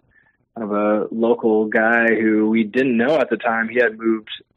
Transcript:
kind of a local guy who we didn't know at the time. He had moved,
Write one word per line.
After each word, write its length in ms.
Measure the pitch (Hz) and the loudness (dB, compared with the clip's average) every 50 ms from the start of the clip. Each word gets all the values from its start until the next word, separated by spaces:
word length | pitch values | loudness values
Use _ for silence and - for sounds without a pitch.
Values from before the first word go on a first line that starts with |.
| _ _ _ _ _ _ _ _ _ _ - | _ _ _ _ _ _ _ _ _ _ -12
kind 140 | 117 113 101 | -10 -6 -4
of 20 | |
a 420 | 104 104 104 104 107 107 - - 113 | -2 -2 0 0 0 -2 -2 -4 -4
local 520 | 113 113 117 120 117 - 113 110 107 110 | -2 0 0 0 0 0 2 2 2 2
guy 480 | 107 110 113 110 113 117 117 117 117 113 110 | 0 0 0 2 2 2 2 2 2 2 2
who 300 | 110 110 107 107 107 110 | 2 2 2 2 2 2
we 160 | 110 113 113 | 2 0 0
didn't 320 | 104 101 127 131 135 120 | 0 -2 -2 0 0 0
know 220 | 113 117 139 160 147 | 0 2 2 2 0
at 100 | 123 - | 0 -2
the 60 | 113 | -2
time. 320 | 104 - 120 113 113 113 113 | -2 -2 -2 -2 -2 -4 -2
He 80 | 113 123 | 0 0
had 200 | 120 113 110 110 | 0 0 -2 -2
moved, 320 | 113 113 110 110 107 - - - - _ _ | -2 -2 -2 -2 -4 -10 -18 -18 -18 _ _